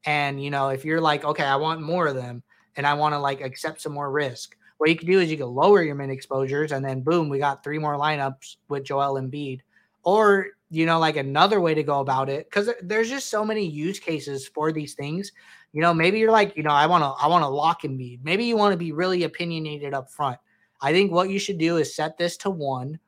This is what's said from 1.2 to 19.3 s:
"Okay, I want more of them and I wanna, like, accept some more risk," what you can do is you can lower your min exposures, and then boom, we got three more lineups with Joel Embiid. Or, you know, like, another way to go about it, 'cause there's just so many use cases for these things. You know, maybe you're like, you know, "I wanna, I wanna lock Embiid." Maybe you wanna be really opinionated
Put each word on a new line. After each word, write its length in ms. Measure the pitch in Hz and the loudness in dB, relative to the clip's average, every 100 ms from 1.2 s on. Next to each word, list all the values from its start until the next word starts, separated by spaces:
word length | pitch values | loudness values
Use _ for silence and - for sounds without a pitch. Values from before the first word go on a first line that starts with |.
"Okay, 200 | 147 151 | -2 0
I 140 | 143 139 | 2 2
want 240 | 156 160 | 0 -4
more 260 | 156 180 156 | -4 0 0
of 80 | 135 | -2
them 280 | 123 120 _ _ _ - | -8 -12 _ _ _ -2
and 100 | 143 | 0
I 60 | |
wanna, 260 | 147 151 147 | 2 0 0
like, 220 | 139 139 | -2 -4
accept 400 | 131 131 160 156 | -8 -8 -10 -8
some 100 | 151 | -10
more 180 | 143 143 | -6 -4
risk," 480 | 143 139 120 - _ _ _ | -2 -2 -6 -16 _ _ _
what 120 | 156 | 2
you 60 | 165 | 2
can 120 | 165 | 2
do 120 | 190 | 2
is 100 | 170 | 2
you 80 | 156 | -2
can 160 | 127 | -4
lower 300 | 123 175 202 | 2 6 6
your 120 | 160 143 | 4 -4
min 140 | 139 | -6
exposures, 640 | 135 - 135 135 143 151 | -8 -4 -2 -2 -2 -2
and 120 | 139 | -2
then 180 | 135 131 | -4 -4
boom, 280 | 131 175 156 | 0 2 2
we 100 | 139 | 0
got 240 | 143 139 | 0 -2
three 140 | - 151 | -6 -4
more 200 | 151 147 | -4 0
lineups 580 | 151 151 135 135 - - _ | 0 0 -2 -6 -18 -20 _
with 140 | 143 | -8
Joel 320 | 135 139 139 135 | -4 -2 0 -2
Embiid. 460 | 131 147 143 131 _ _ _ _ | -4 -8 -8 -10 _ _ _ _
Or, 440 | 170 208 214 196 196 - _ | 2 6 6 4 2 -12 _
you 160 | 160 165 | 0 2
know, 100 | 165 | 4
like, 200 | 156 151 | 4 2
another 440 | 135 139 190 208 | -2 4 4 4
way 140 | 170 156 | 2 2
to 80 | |
go 160 | 147 143 | 2 0
about 300 | 135 131 135 | 0 0 0
it, 200 | 139 - | -4 -2
'cause 220 | 202 208 240 | -2 -2 -4
there's 280 | 180 214 226 | -4 -2 0
just 200 | 269 - | -2 -4
so 160 | 214 214 | -2 -2
many 180 | 214 | -2
use 360 | 190 147 160 196 | -4 -4 -6 -6
cases 480 | - 156 135 139 135 | -6 -6 -6 -10 -8
for 240 | - 156 | -4 -2
these 240 | 156 147 - | -2 -8 -8
things. 360 | 143 165 202 _ - - _ | -6 -6 -8 _ -20 -20 _
You 80 | 151 | 0
know, 120 | 170 | 2
maybe 240 | 165 170 214 | 4 2 4
you're 140 | 220 | 4
like, 260 | 226 202 156 | 4 4 0
you 60 | |
know, 80 | 151 | 2
"I 160 | 143 156 | 4 4
wanna, 240 | 175 143 | 4 2
I 160 | 131 147 | 0 2
wanna 220 | 175 143 | 4 2
lock 340 | 139 156 165 | 0 0 0
Embiid." 400 | 147 131 123 123 | -4 -8 -10 -12
Maybe 220 | 143 190 240 | -4 -2 0
you 120 | 226 | 2
wanna 200 | 202 180 | 2 2
be 160 | 170 | -2
really 300 | 151 185 180 | -2 -2 0
opinionated 680 | 170 | -2